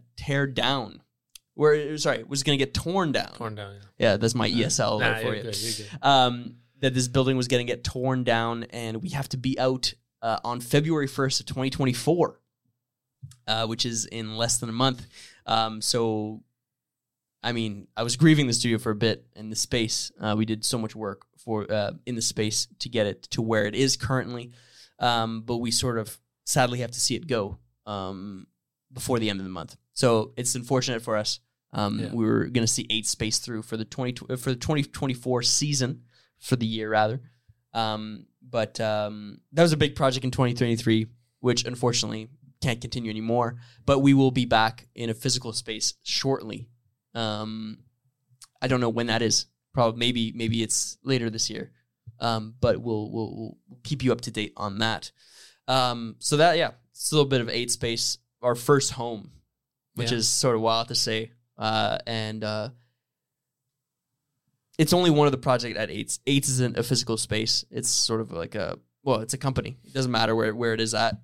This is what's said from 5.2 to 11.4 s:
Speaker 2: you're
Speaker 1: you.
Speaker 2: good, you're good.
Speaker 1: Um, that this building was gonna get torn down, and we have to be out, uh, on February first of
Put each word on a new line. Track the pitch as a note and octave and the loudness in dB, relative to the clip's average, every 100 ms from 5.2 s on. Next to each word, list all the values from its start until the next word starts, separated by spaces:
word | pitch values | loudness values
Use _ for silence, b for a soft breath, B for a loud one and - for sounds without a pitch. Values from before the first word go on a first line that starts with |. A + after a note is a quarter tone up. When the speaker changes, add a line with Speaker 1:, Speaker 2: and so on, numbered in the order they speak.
| A#2 | -2
Speaker 2:
you're | G#2+ | -4
Speaker 1:
you. | |
Speaker 2:
good, | A2 F#2+ | -6 -6
you're | A2+ G#2+ G2+ | -6 -6 -10
good. | - C3+ | -2 4
Speaker 1:
Um, | C#3 B2 A#2+ A#2 - _ _ | 6 6 2 -6 -14 _ _
that | C3+ B2+ | 0 2
this | B2 | 2
building | B2+ C3 C3 | 2 4 2
was | B2 | 2
gonna | B2+ | 0
get | A#2+ A#2+ | 0 -4
torn | - B2+ C3 B2+ | -4 -2 0 0
down, | B2 A2+ A#2 A#2 A#2 | 2 2 2 -2 -6
and | A#2 A#2 A2+ | -8 -6 -6
we | F#3 | -4
have | C#3 C3+ | -4 -4
to | C3 | -4
be | C3 C3 | -2 0
out, | C3 C3 - - _ _ | 2 2 -2 -6 _ _
uh, | A2+ G#2+ | -4 -2
on | A#2 A#2+ | -4 -6
February | A#2+ D3 D#3 D#3 C3+ | 0 2 2 0 -2
first | - C3 | 0 0
of | - | 0